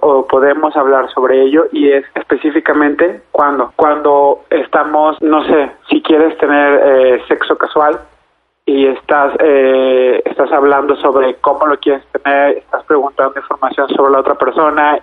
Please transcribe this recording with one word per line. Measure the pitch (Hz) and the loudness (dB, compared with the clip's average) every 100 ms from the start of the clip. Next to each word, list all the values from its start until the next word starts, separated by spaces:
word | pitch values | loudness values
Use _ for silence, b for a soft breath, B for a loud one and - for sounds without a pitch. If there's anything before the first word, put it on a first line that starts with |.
o | 156 135 135 | 0 0 0
podemos | 135 139 147 156 151 | 0 2 0 -2 0
hablar | 135 135 127 | 0 0 -2
sobre | - 131 131 | -2 0 2
ello | 135 156 156 | 2 2 0
y | 156 143 | 0 0
es | 139 135 | 0 -2
específicamente | - - 139 156 156 156 147 147 143 170 - _ | -10 -6 -4 -2 -4 -2 0 0 0 -2 -4 _
cuando, | 151 147 139 120 - | -2 -2 -2 -4 -2
cuando | 151 147 147 143 143 - - | -2 0 0 2 2 0 -2
estamos, | 160 127 160 147 151 156 151 | -4 -2 -4 -2 0 0 0
no | 156 151 | 0 0
sé, | - 156 135 - - | 0 0 -2 -6 -4
si | 151 | -2
quieres | - 156 160 156 | 2 2 2 0
tener, | 147 147 143 143 | -2 0 2 2
eh, | 143 131 131 123 - | 4 4 2 2 -2
sexo | 151 - 151 | -4 -2 -4
casual, | - 156 151 - - _ _ _ _ _ - | -2 0 0 -2 -8 _ _ _ _ _ -2
y | 139 135 | 0 0
estás, | 127 - 147 139 - | -2 -2 0 0 0
eh, | 160 139 131 131 131 127 127 117 | 2 4 2 2 2 2 2 0
estás | - - 131 | -2 -2 -2
hablando | 147 143 139 143 139 | 2 2 2 0 0
sobre | 147 135 131 127 | 0 0 0 -2
cómo | 143 143 151 | -2 -2 -2
lo | 143 | -2
quieres | 151 135 - | -2 -4 -6
tener, | - 139 139 143 - | -8 -2 0 0 -2
estás | - 131 | -6 -8
preguntando | - 147 135 - 135 135 | -2 -2 -2 -2 -4 -4
información | - 143 131 - 139 | -10 -6 -6 -4 -4
sobre | - 139 | 0 2
la | 139 | 2
otra | 135 | 0
persona | 147 165 - 156 147 147 143 | -2 -2 0 0 0 0 -2